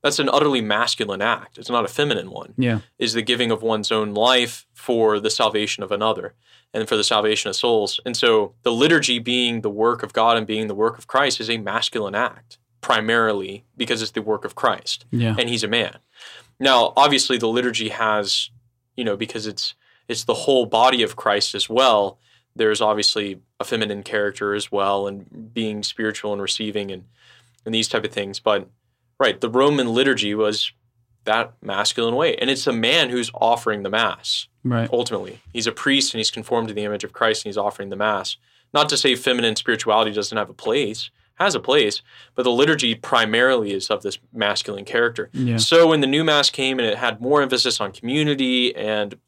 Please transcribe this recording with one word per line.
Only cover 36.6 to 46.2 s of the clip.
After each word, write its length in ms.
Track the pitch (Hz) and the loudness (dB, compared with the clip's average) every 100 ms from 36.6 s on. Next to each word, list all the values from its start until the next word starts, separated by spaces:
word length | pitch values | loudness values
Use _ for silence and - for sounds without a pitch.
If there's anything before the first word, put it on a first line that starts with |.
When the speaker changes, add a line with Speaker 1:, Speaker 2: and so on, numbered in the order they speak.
| 113 | -2
Speaker 1:
to 60 | |
the 100 | 104 104 | -6 -6
image 180 | 104 | -6
of 80 | - | -8
Christ 300 | - 113 107 | 0 0 0
and 60 | 107 | -4
he's 80 | 101 | -2
offering 320 | 101 - 101 | -4 -4 -10
the 60 | 98 | -2
Mass. 420 | 107 104 92 - _ _ _ | -2 -2 -4 -12 _ _ _
Not 140 | 147 147 | 0 2
to 80 | 139 | 2
say 180 | 139 123 | 2 2
feminine 400 | 135 123 117 107 | 0 2 0 -2
spirituality 560 | - 110 - 107 110 | -2 -2 2 2 2
doesn't 260 | 104 101 113 | -2 -4 -4
have 120 | 98 | -6
a 40 | |
place, 560 | 82 - 123 120 110 - _ _ _ | -6 -2 -2 -2 -6 -14 _ _ _
has 200 | 196 139 | 0 0
a 40 | |
place, 420 | - 143 107 - _ - - - | 2 2 2 -2 _ -20 -12 -2
but 80 | |
the 80 | 127 | 0
liturgy 420 | 120 147 151 123 113 | 4 4 4 0 -2
primarily 760 | - 123 110 113 127 127 104 | 0 2 4 4 4 4 0
is 160 | 98 - | -4 -2
of 140 | 107 | -4
this 160 | 101 - _ | -4 -10 _
masculine 540 | 117 104 98 - 101 98 | -2 -2 0 -4 -10 -4
character. 440 | 117 120 117 104 | 0 0 -2 -10
Speaker 2:
Yeah. 240 | - 127 117 | -4 -2 0
Speaker 1:
So 300 | 113 165 165 | 4 6 8
when 120 | 160 | 6
the 60 | 135 | 2
new 160 | 143 | 2